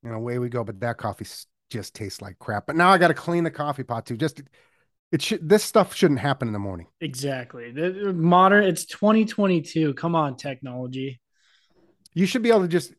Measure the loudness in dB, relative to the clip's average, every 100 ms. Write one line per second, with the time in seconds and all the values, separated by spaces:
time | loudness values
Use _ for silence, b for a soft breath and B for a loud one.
0 | -10 -8 -4 -4 -4 -4 -6 -6 -6 -4
1 | -6 -6 -12 -16 -20 _ _ -12 -12 -12
2 | -12 -12 -16 -14 -6 -6 -4 2 6 6
3 | 6 2 -2 -2 -2 -4 -6 -6 -6 -8
4 | -6 -4 -4 -4 -20 _ _ _ _ _
5 | _ -4 -2 -4 4 2 4 2 2 2
6 | 2 2 0 -2 -4 -6 -6 -10 -14 _
7 | -12 -8 -8 -8 -10 -16 -14 -6 -4 -4
8 | -4 0 4 6 8 6 4 0 -6 -2
9 | 2 4 2 0 2 0 0 -2 0 0
10 | -2 0 -2 -4 -10 -10 -12 -10 -10 -8
11 | -10 -12 _ _ _ _ _ _ _ _
12 | _ 0 0 2 4 4 4 0 -2